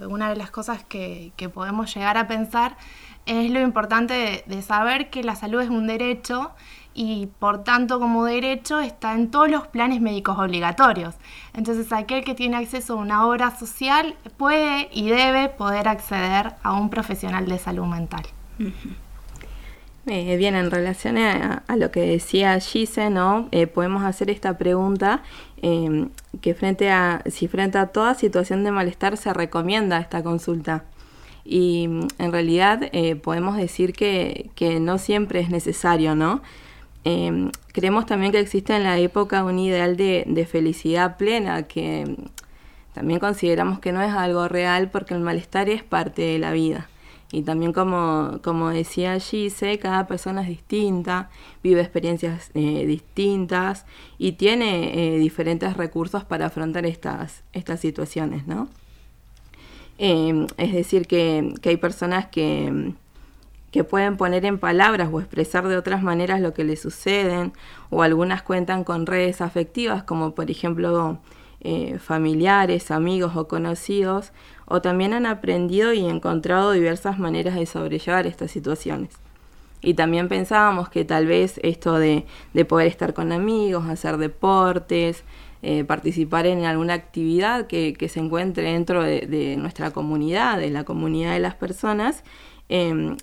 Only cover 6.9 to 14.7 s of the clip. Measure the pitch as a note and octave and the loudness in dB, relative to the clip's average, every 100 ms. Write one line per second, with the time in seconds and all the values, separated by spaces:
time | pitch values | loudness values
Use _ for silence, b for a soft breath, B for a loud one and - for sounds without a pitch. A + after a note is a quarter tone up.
6.9 | - A3 G#3 G3+ - G#3 G3+ G3+ A#3+ A#3+ | -6 -4 -4 -6 -2 0 0 2 2 2
7.9 | B3 A#3+ A#3 A#3 A#3+ C4 C4 - D4+ C4 | 0 2 2 2 0 0 -4 -2 -2 -2
8.9 | - A3 A3 A#3 D4 D4+ D4+ D4 A#3 A#3+ | -4 -2 0 2 4 6 4 -2 -2 0
9.9 | B3 A3+ G3+ G3 G3 F#3+ F3 F3 F3 C4 | 2 0 0 -2 0 0 0 0 6 6
10.9 | F#3 E3+ - B B B - A3 A3+ A3+ | 6 -2 -10 B B B -6 -2 -2 -2
11.9 | A3 G#3+ C4 C4+ B3+ B3 A#3+ A#3 B3+ B3 | -2 0 -2 -2 -2 -2 -2 -2 -6 -6
12.9 | A3+ G3+ C4 A#3 A#3+ B3 A#3+ A3+ - C4+ | -4 0 2 4 2 0 -2 -10 -4 2
13.9 | D4 D#4+ - - - C#4+ D4+ D4+ | 2 2 -4 -14 -2 2 4 2